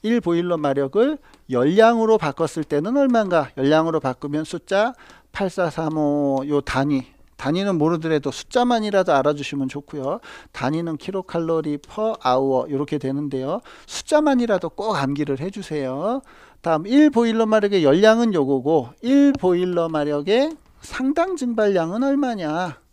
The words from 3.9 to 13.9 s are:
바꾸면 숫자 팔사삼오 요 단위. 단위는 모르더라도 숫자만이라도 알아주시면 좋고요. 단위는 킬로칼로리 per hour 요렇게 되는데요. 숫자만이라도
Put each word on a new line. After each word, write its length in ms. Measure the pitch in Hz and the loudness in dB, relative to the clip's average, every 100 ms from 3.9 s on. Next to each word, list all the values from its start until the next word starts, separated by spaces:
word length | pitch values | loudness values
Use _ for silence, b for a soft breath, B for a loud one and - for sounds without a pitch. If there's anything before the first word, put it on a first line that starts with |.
| 160 | 0
바꾸면 440 | 139 127 143 147 | -2 -4 -6 -6
숫자 500 | 156 170 - 196 226 247 B B B | -6 -10 -2 0 0 -4 B B B
팔사삼오 1120 | - 190 180 170 156 160 156 147 147 143 135 139 | -6 -6 -2 -4 -2 -4 0 0 0 0 -2 0
요 120 | 147 | -2
단위. 460 | - 131 139 139 123 _ - _ | 0 -2 0 -2 -4 _ -20 _
단위는 420 | 135 170 202 180 | -4 -2 0 0
모르더라도 520 | 151 170 160 151 139 | 2 0 0 -2 -2
숫자만이라도 840 | - - 247 247 240 214 196 180 | -8 -4 0 2 0 0 0 2
알아주시면 540 | 143 135 147 143 143 131 | 2 2 -2 -4 -6 -6
좋고요. 520 | 143 - 147 135 185 B B B | -8 -12 -8 -6 -8 B B B
단위는 460 | - 131 156 170 156 | -6 -4 -2 -4 -8
킬로칼로리 800 | - 190 180 170 165 160 151 147 | -8 -8 -4 -4 -2 -2 -2 -6
per 340 | - - 220 - | -8 -6 -4 -2
hour 460 | 127 127 135 127 - | 0 2 2 0 -2
요렇게 280 | 135 143 151 | -4 -4 -4
되는데요. 600 | 135 139 147 135 131 196 B B | -4 -6 -6 -6 -6 -8 B B
숫자만이라도 800 | B | B